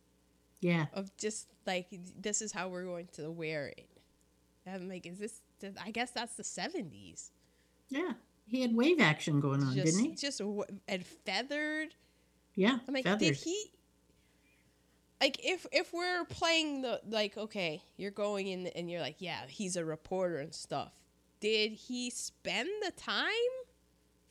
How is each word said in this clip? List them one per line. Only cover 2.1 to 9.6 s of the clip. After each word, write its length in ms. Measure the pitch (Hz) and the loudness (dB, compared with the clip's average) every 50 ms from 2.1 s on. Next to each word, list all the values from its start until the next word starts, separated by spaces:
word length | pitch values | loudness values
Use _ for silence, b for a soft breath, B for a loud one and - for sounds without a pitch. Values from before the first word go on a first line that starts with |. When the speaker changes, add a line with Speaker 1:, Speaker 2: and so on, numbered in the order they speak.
| - - | -14 -6
Speaker 2:
"This 240 | 190 214 208 - | -4 -2 -2 -2
is 120 | 220 208 - | -2 -4 -4
how 160 | 196 175 185 | -4 -4 -4
we're 160 | 180 180 180 | -4 -4 -4
going 220 | 185 175 170 175 180 - | -4 -6 -6 -8 -10 -10
to 140 | - 147 156 | -8 -8 -8
wear 380 | 165 170 160 156 160 151 139 107 | -6 -4 -4 -2 -2 -2 -4 -4
it." 220 | - - - - _ - _ _ _ _ _ _ _ _ _ _ _ _ _ | -8 -12 -18 -20 _ -20 _ _ _ _ _ _ _ _ _ _ _ _ _
I'm 220 | 185 190 190 175 185 | -10 -8 -8 -6 -8
like, 180 | 190 180 156 | -8 -10 -10
"Is 140 | 170 175 196 | -12 -10 -8
this, 220 | 208 214 - - - _ _ _ - 196 196 - 170 | -8 -8 -8 -12 -18 _ _ _ -12 -12 -10 -8 -8
I 80 | 202 | -6
guess 200 | 214 233 240 247 | -4 -2 -4 -2
that's 240 | - 233 233 233 - | -4 -4 -6 -6 -6
the 100 | - - | -8 -8
seventies." 840 | - - - 175 262 339 359 220 156 - 98 101 87 82 - - - - _ _ _ _ _ _ _ _ _ _ - | -6 -4 -4 -4 -2 -2 -4 -4 -6 -8 -12 -16 -14 -14 -14 -16 -16 -20 _ _ _ _ _ _ _ _ _ _ -4
Speaker 1:
Yeah. 240 | 262 277 349 349 - - - _ _ _ _ | -2 -2 0 0 -2 -6 -8 _ _ _ _
He 160 | - 220 262 | -4 0 0
had 120 | 254 240 226 | 2 4 6
wave 280 | 226 247 311 359 311 | 6 6 8 8 8
action 400 | 220 156 151 - - - 151 143 | 8 8 6 4 2 2 4 4
going 200 | 147 143 135 139 | 4 4 4 4